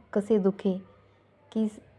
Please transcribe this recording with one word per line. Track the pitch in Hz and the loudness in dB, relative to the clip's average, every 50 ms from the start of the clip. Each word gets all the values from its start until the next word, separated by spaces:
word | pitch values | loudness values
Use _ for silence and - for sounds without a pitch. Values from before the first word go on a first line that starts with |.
| - - | -10 -4
कसे | - 214 202 - 220 202 | -2 -2 0 2 2 4
दुखे | 185 190 190 - - 196 180 190 190 - - - _ _ _ _ _ _ _ _ _ - | 4 2 0 0 -2 -2 -2 -2 -6 -14 -20 -20 _ _ _ _ _ _ _ _ _ -6
की | - 220 220 214 214 - - - - | -4 -2 -2 -2 -4 -10 -20 -20 -20